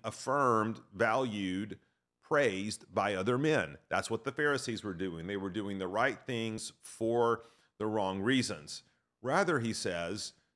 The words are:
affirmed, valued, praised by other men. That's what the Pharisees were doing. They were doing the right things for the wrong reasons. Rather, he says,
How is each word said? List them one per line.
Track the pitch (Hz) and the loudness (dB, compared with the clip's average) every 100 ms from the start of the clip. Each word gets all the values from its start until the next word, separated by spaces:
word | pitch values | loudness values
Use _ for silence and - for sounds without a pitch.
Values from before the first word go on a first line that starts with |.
affirmed, | 110 - - 139 131 113 107 110 - | -8 -6 0 2 4 4 4 -2 -8
valued, | 98 113 120 127 104 95 92 104 90 _ _ _ _ | 0 2 2 0 0 -2 -2 -4 -8 _ _ _ _
praised | - 151 131 95 104 - - | 0 2 4 2 -4 -8 -6
by | 101 101 | 0 2
other | 95 95 123 | 2 2 2
men. | 151 147 80 71 - | 4 4 2 -6 -4
That's | 92 - | -2 0
what | 113 | -2
the | 139 | -4
Pharisees | 135 147 139 123 110 | 0 2 0 -2 -6
were | 107 | -6
doing. | 85 92 82 87 | -4 -4 -4 -4
They | 101 | -4
were | 98 | -4
doing | 92 101 98 | -4 -4 -4
the | 92 | -2
right | 101 131 104 - | 0 0 -2 -6
things | 120 113 110 - - | -4 -4 -6 -10 -14
for | - - 113 117 117 113 - _ _ - | -16 -4 0 4 4 2 -4 _ _ -6
the | 107 | -2
wrong | 107 95 95 | 0 0 0
reasons. | 104 131 107 82 76 - - _ _ _ | 2 2 0 -4 -10 -14 -16 _ _ _
Rather, | 120 160 196 147 | -2 0 2 2
he | 113 | 0
says, | 104 104 87 85 104 - - _ | -2 -2 -2 -4 -6 -8 -14 _